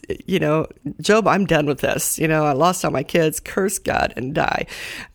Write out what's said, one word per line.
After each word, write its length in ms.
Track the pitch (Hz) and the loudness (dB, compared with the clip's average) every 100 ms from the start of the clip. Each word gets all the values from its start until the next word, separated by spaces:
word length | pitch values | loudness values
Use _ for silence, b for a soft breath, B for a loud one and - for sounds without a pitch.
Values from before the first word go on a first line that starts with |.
| - - - | -6 -10 -2
you 120 | 180 | 0
know, 280 | 151 156 147 - - - | 2 0 -2 -8 -10 -4
"Job, 260 | 156 214 185 | 2 4 4
I'm 180 | 170 190 | 4 4
done 200 | 165 147 | 2 2
with 140 | 135 | 0
this. 400 | 131 - - - | 0 0 -2 0
You 80 | 156 | 0
know, 180 | 156 151 | 2 2
I 60 | |
lost 320 | 135 170 180 165 | 4 2 2 -2
all 60 | |
my 120 | 135 | -2
kids. 360 | 147 175 160 156 | 0 2 2 0
Curse 400 | - - 196 - | -6 -2 -2 -2
God 340 | - - - - | -2 0 -2 -4
and 180 | - 165 | -4 0
die." 320 | - - - B B B B | 0 0 -4 B B B B